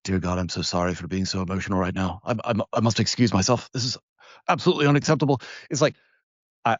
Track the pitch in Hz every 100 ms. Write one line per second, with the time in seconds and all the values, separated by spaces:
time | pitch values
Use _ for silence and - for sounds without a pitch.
0 | - 95 87 90 90 - 82 90 87 85
1 | 87 92 92 95 90 95 92 95 90 90
2 | 92 87 - 113 - 107 - - 117 113
3 | 107 - 120 95 95 123 - - 123 -
4 | _ _ - - - 180 - 180 143 143
5 | - 156 143 139 - - - 156 143 -
6 | _ _ _ _ _ _ -